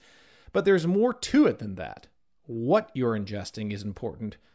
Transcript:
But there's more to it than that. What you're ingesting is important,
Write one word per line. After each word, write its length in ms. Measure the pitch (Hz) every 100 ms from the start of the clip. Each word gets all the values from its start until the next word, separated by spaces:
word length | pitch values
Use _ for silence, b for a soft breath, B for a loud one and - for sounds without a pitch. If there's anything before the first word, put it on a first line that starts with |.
| b b b b b
But 120 | 196
there's 220 | 196 185 165
more 260 | 190 247
to 340 | 233 - 285 233
it 120 | -
than 160 | 104
that. 320 | 95 65 - - _ _ _
What 480 | - 117 120 208 214
you're 240 | 135 120 107
ingesting 540 | 101 104 - 110 104
is 100 | 101
important, 540 | 101 95 113 92 107 - b